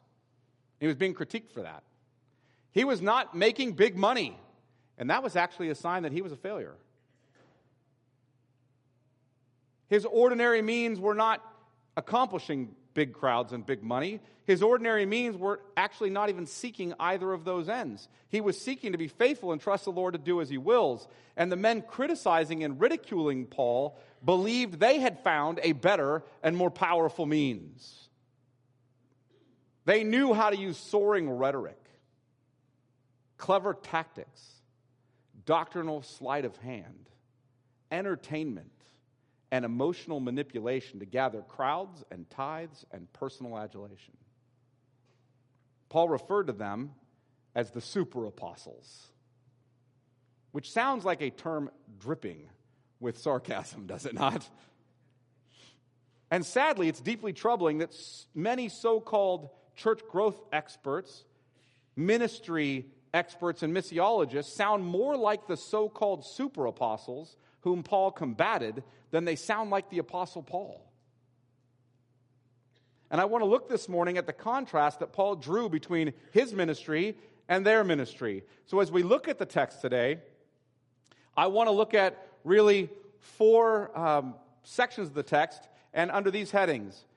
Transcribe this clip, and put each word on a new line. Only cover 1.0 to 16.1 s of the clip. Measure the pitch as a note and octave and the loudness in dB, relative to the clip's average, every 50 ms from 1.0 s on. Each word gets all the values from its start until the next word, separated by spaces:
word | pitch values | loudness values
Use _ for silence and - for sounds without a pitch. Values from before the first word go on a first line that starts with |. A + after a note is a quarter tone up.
| F#3+ F#3+ - | 0 -2 -2
critiqued | - D#3 - - A3+ A3+ - - | -4 -8 -6 -6 -10 -10 -10 -14
for | A2+ F#2 | -12 -12
that. | E2 D#2 D2 _ _ _ _ _ _ _ _ _ _ _ _ _ _ _ _ _ _ - | -12 -14 -16 _ _ _ _ _ _ _ _ _ _ _ _ _ _ _ _ _ _ 0
He | G3 C4 | 0 2
was | C#4 A#3+ F3 | 2 0 0
not | F3+ G3+ A3+ C4 A3 - - | 2 2 2 2 2 -2 0
making | E3+ G3+ A3+ A3+ - C4+ A#3+ E3+ | 2 2 2 4 2 -4 -4 4
big | C#3 G#3 A#3 F3+ | 4 4 4 4
money. | F#3 G3 A3 B3+ A#3+ E3 A#2 - - - - _ _ _ _ _ _ _ _ _ - | 2 2 2 2 2 -2 -4 -8 -14 -20 -20 _ _ _ _ _ _ _ _ _ -8
And | A#2+ C3+ | -2 -2
that | F3+ B3+ C4 | -2 0 -2
was | A3 D#3 | 0 0
actually | F3 F3 F3 - - F3 D#3+ | 0 0 0 -2 -6 -4 -4
a | C#3+ | -4
sign | - - E3+ F3+ F#3 E3 | -4 -4 -4 -4 -4 -4
that | D3 | -4
he | C#3 F3 G3 | -6 -6 -6
was | F3 C#3+ | -8 -10
a | |
failure. | - - F#3+ G#3+ E3+ G2 C#2+ C#2+ - _ _ _ _ _ _ _ _ _ _ _ _ _ _ _ _ _ _ _ _ _ _ _ _ _ _ _ _ _ _ _ _ _ _ _ _ _ _ _ _ _ _ _ _ _ _ _ _ _ _ _ _ _ _ _ _ _ _ _ _ _ | -10 -8 -8 -8 -8 -10 -12 -14 -20 _ _ _ _ _ _ _ _ _ _ _ _ _ _ _ _ _ _ _ _ _ _ _ _ _ _ _ _ _ _ _ _ _ _ _ _ _ _ _ _ _ _ _ _ _ _ _ _ _ _ _ _ _ _ _ _ _ _ _ _ _
His | - G3+ G#3 F#3+ | 2 2 2 2
ordinary | A#3 - A3+ A#3+ B3+ B3 A#3 A#3+ A#3+ A#3 A3+ A3 | 2 4 6 6 6 6 4 4 4 4 4 2
means | G#3+ A#3 A#3+ A#3 A3+ G#3+ F#3 | 0 0 0 0 -2 -2 -2
were | F#3+ G#3 G#3 | 0 0 2
not | G#3+ A3 A3+ A3 - - - - - _ _ _ _ _ _ - | 2 2 2 2 -2 -4 -16 -20 -20 _ _ _ _ _ _ -8
accomplishing | D#3+ - - G#3+ B3 C4 - F#3+ D#3 - - D3+ C3+ B2 G#2+ - - _ _ - | -8 -6 0 2 2 2 2 -2 -8 -6 -4 -6 -6 -6 -8 -12 -20 _ _ -2
big | D3+ D3+ B2+ A#2 | -2 -2 -2 -2
crowds | - C#3 C3 A#2+ A#2+ B2 A2 B2 | -2 0 2 2 2 0 -2 -6
and | A#2+ G#2 | -10 -6
big | - C3 G#2 G#2+ | -6 -6 -6 -4
money. | A2+ A#2+ C3 D3+ F#3+ G#3+ G#3 - - _ _ - | -4 -2 -2 -2 -4 -6 -10 -14 -18 _ _ 2
His | - F#3 E3 G3+ | 2 4 6 6
ordinary | A3+ B3 A#3 A3+ A#3 A3 G#3+ G3 | 4 4 4 4 2 2 2 2
means | G3 G#3+ A#3+ B3 A#3 G3+ | 2 0 0 0 -2 -4
were | F3 F#3 G3 G3+ - - - - | -4 -2 -4 -4 -4 -8 -6 -2
actually | F3 F#3+ G#3 - - A3 F#3+ | 0 0 0 -2 -4 -4 -2